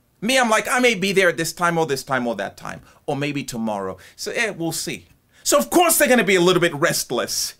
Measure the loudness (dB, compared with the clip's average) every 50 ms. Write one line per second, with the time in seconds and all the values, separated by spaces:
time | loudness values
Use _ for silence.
0 | _ _ _ _ -4 0 2 2 2 2 2 0 0 -2 -2 0 2 2 0 0
1 | -2 0 2 2 2 2 0 0 -4 -6 -4 -2 -2 0 2 0 0 0 -2 -6
2 | -4 -4 -4 -2 -2 -2 -4 -4 -6 -8 -10 -12 -14 -14 -14 -14 -18 -20 _ _
3 | _ -6 -6 -4 -4 -4 -6 -6 -8 -8 -8 -6 -6 -4 -4 -4 -6 -8 -8 -12
4 | -16 -20 -18 -12 -12 -8 -4 -4 -4 -4 -4 -6 -6 -6 -6 -6 -8 -8 -10 -12
5 | -14 _ _ _ _ _ _ _ _ 2 2 2 2 4 4 4 4 4 4 2
6 | 4 4 4 4 4 4 4 4 6 4 4 4 2 2 2 0 0 0 0 -2
7 | -4 -2 -2 -2 -2 -2 -4 -4 -6 -6 -8